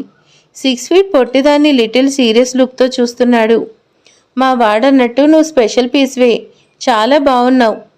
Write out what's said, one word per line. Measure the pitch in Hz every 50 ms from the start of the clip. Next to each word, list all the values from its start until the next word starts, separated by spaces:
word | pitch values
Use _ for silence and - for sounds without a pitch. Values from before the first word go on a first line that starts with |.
| - - _ _ _ _ _ _ _ _ _
సిక్స్ | - - 269 247 247 -
ఫీట్ | - 320 370 392 392 392
పొట్టిదాన్ని | 269 247 240 254 277 262 294 294 294 294 302
లిటిల్ | 285 247 226 220 220 247 269 269
సీరియస్ | 269 - 247 226 220 233 254 247 -
లుక్తో | 254 262 254 - - 262
చూస్తున్నాడు. | 262 254 254 240 233 240 - 247 247 247 233 220 226 226 220 - - - _ _ _ _ _ _ _ _ _ _ _ -
"మా | 254 262 262 262
వాడన్నట్టు | 240 240 208 208 220 247 277 277 262 247 233 240 254
నువ్వు | 285 302 311 311 311
స్పెషల్ | 311 - 254 226 208 - 247 254 247 -
పీస్వే, | 285 269 262 - 247 254 240 214 - - - _ _ _ _ _ -
చాలా | - 269 233 214 220 247 285
బాగున్నావు, | 311 285 277 254 247 247 254 262 254 240 220 202 - - _ _